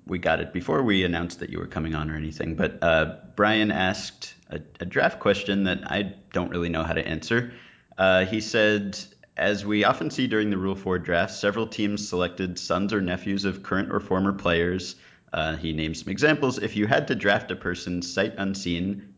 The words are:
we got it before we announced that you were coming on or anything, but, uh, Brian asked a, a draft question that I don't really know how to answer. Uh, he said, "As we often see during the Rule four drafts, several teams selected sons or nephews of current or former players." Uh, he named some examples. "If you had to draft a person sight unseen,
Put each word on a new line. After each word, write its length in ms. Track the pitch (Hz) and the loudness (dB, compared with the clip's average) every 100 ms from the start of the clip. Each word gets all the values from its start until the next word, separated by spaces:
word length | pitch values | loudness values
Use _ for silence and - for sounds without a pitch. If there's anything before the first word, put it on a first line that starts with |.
| - | -8
we 100 | 92 | -2
got 200 | 85 80 | 0 0
it 140 | 82 | 0
before 300 | 90 82 156 | -6 -2 0
we 200 | 123 95 | 4 4
announced 360 | 90 82 87 - | 2 0 -4 -8
that 100 | - | -10
you 100 | - | -8
were 80 | 85 | -6
coming 260 | - 80 78 | -4 -4 -4
on 140 | 76 | -4
or 60 | 78 | -4
anything, 400 | 78 76 78 80 | -6 -6 -6 0
but, 260 | 80 - | -2 0
uh, 360 | 85 80 80 - - - | 2 4 2 -2 -6 2
Brian 360 | 104 110 107 | 4 4 4
asked 600 | 90 92 98 - - - - - | 2 0 -2 -6 -12 -16 -18 -12
a, 120 | 78 - - | -12 -10 -10
a 60 | 90 | -4
draft 340 | 127 - - | 2 2 2
question 460 | 107 98 - 98 95 | 2 2 2 0 2
that 260 | 90 - | 0 -2
I 220 | 92 98 - - | -2 -4 -8 -6
don't 180 | - 87 | -4 -2
really 200 | 87 87 | -2 -2
know 140 | 80 | -2
how 100 | 80 | -2
to 120 | 80 - | -2 -2
answer. 460 | 80 - 117 120 - - - _ - | -4 0 0 0 -8 -20 -20 _ 2
Uh, 280 | 95 92 95 | 6 6 4
he 140 | 110 | 0
said, 560 | 107 113 107 107 101 98 - _ _ - | 0 4 4 4 0 -8 -14 _ _ -2
"As 280 | 90 104 101 | 0 0 0
we 180 | 107 101 | 2 4
often 240 | 143 156 | 2 0
see 160 | 147 127 | -2 0
during 220 | 110 107 | 2 2
the 80 | 98 | 0
Rule 180 | 95 98 | 0 -2
four 240 | 95 90 | 0 -2
drafts, 400 | 87 85 85 - | 2 2 2 0
several 260 | 101 101 110 | 0 0 -2
teams 420 | - 104 104 101 | -2 -2 -2 -2
selected 520 | 90 90 - 92 87 | -2 -2 -2 -6 -4
sons 340 | - 90 98 | -2 0 0
or 80 | 104 | 0
nephews 440 | 90 90 - 98 98 | 0 -2 -2 -2 -2
of 180 | 92 | -4
current 280 | - 95 - | -2 -2 -2
or 80 | 104 | -2
former 300 | - 92 98 | 0 0 2
players." 640 | 98 90 85 87 92 - - - - _ | 0 2 2 2 0 -6 -12 -20 -20 _
Uh, 220 | 82 78 78 | -4 -2 -2
he 160 | 80 | -4
named 220 | 78 78 80 | -2 -4 -4
some 120 | - | -6
examples. 500 | 101 147 147 139 123 | 2 2 4 2 0
"If 160 | 110 107 | -2 0
you 120 | 104 | 2
had 200 | 143 151 | 2 2
to 80 | 120 | 0
draft 360 | 98 107 - | 2 2 0
a 40 | 90 | -6
person 460 | - 110 - 90 | -4 -6 -4 -6
sight 320 | 87 - 104 101 | -4 -2 -2 -2
unseen, 760 | 98 98 87 85 95 101 - | -4 -4 -2 -2 -2 -4 -10